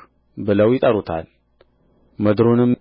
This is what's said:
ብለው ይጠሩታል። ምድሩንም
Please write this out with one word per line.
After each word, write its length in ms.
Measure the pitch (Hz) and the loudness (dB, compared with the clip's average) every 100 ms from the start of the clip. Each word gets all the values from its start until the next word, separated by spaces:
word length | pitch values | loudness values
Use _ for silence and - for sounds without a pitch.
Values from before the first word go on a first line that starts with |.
| - _ _ - | -20 _ _ -10
ብለው 320 | 101 101 107 | -2 0 2
ይጠሩታል። 540 | 131 139 110 92 82 80 _ _ _ _ _ _ _ _ - | 2 0 -2 -4 -10 -10 _ _ _ _ _ _ _ _ -4
ምድሩንም 520 | 104 107 117 120 123 123 | -2 2 2 2 0 -2